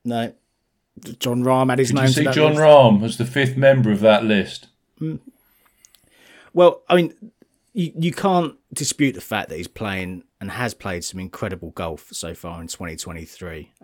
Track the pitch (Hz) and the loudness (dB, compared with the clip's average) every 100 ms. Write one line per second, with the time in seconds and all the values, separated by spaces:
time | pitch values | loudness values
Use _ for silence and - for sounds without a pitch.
0 | 120 117 117 - _ _ _ _ _ - | -8 -6 -6 -10 _ _ _ _ _ -20
1 | 110 - 127 120 127 131 131 127 123 131 | -20 -10 -6 -2 0 2 2 0 0 2
2 | 131 131 143 151 151 151 156 147 120 101 | 2 2 0 2 2 4 8 8 8 6
3 | 110 - 117 143 131 131 135 131 107 98 | 0 -4 -4 -2 -2 4 4 4 2 2
4 | 110 107 110 104 90 - - _ _ - | 4 4 4 0 -2 -8 -20 _ _ -14
5 | 160 156 - - _ _ _ _ _ _ | -12 -12 -18 -20 _ _ _ _ _ _
6 | _ _ _ - _ 175 175 - - 180 | _ _ _ -20 _ 4 4 4 0 0
7 | 165 - - _ _ _ _ 214 165 160 | 0 -6 -20 _ _ _ _ -6 -6 -4
8 | 170 - 196 180 156 - _ - 139 - | -4 -2 0 0 0 -6 _ -8 -6 -2
9 | 139 90 - 104 - 80 87 - 107 95 | -2 -2 -8 -8 -8 -10 -14 -10 -8 -8
10 | 92 90 - - 98 104 123 - 101 87 | -8 -12 -16 -18 -12 -8 -8 -8 -10 -10
11 | - 92 92 - 104 87 85 - 85 76 | -10 -12 -14 -10 -10 -10 -14 -10 -10 -12
12 | - - 85 78 87 85 82 - 87 80 | -16 -14 -14 -14 -16 -14 -14 -14 -14 -14
13 | 92 82 80 - 90 78 - _ | -14 -14 -16 -16 -16 -16 -18 _